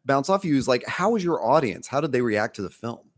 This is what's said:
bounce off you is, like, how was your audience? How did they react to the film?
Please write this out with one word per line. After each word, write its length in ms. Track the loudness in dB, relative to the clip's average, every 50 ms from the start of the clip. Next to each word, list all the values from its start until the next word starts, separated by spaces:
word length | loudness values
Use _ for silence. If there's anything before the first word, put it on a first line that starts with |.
| _
bounce 240 | 0 0 0 2 0
off 160 | 0 0 0
you 120 | 0 0
is, 120 | 2 2 2
like, 180 | 0 0 0
how 240 | -4 -4 -2 0 0
was 140 | 0 0 0
your 200 | 0 -2 0 2
audience? 440 | 4 4 4 4 2 -2 -6 -8 -6
How 120 | -4 -4
did 120 | -2 0 0
they 80 | 0
react 340 | 0 2 2 0 0 -2 -4
to 60 | -6 -10
the 80 | -10
film? 300 | -10 -10 -10 -10 -10 -10 -14 _ _